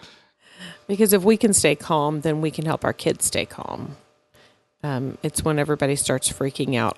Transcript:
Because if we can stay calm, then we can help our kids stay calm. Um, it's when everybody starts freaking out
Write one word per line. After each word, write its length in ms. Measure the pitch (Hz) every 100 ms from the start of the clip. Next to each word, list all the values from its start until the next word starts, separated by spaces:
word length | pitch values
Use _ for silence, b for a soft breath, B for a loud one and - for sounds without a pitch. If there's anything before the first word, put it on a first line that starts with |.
| - - _ _ B B 180 B -
Because 240 | 196 214
if 100 | 202
we 120 | 185 220
can 160 | 220
stay 220 | 190 156 147
calm, 460 | - 160 147 151
then 200 | 156 151
we 80 | 156
can 140 | 147 160
help 200 | - -
our 80 |
kids 320 | - 160 - -
stay 200 | - -
calm. 520 | - - - - 139 _ _ _ _ b b b _
Um, 340 | 151 127 131 -
it's 220 | 151 -
when 160 | 160 151
everybody 360 | 147 147 139 143
starts 340 | - 131 -
freaking 440 | - 135 - 135 123
out 200 | 113